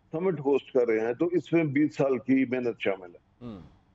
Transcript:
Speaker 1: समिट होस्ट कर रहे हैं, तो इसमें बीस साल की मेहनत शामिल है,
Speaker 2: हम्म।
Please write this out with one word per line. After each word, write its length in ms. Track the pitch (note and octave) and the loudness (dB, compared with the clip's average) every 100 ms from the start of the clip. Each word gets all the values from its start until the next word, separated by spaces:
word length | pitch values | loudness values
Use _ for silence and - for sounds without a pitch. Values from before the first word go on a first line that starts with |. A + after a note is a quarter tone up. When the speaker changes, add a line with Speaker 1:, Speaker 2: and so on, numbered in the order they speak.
| _ D#3+ | _ -4
Speaker 1:
समिट 240 | F#3+ D#3 | -2 -2
होस्ट 340 | C#3 C3+ - | 0 0 0
कर 140 | C3+ A#2 | 0 2
रहे 120 | A2 | 2
हैं, 160 | A2+ B2 | 0 -2
तो 160 | E3+ | 0
इसमें 420 | F3 - E3+ D#3+ | -2 0 0 2
बीस 240 | C3+ D3+ - | 2 0 2
साल 200 | C#3 B2+ | 0 0
की 280 | - C3+ B2+ | 2 2 2
मेहनत 320 | B2+ B2 G#2+ | -2 -4 -4
शामिल 280 | G#2+ F#2+ F2+ | -2 -4 -6
है, 400 | E2 _ _ A#2+ | -20 _ _ -16
Speaker 2:
हम्म। 120 | G2+ D2+ - _ | -16 -18 -20 _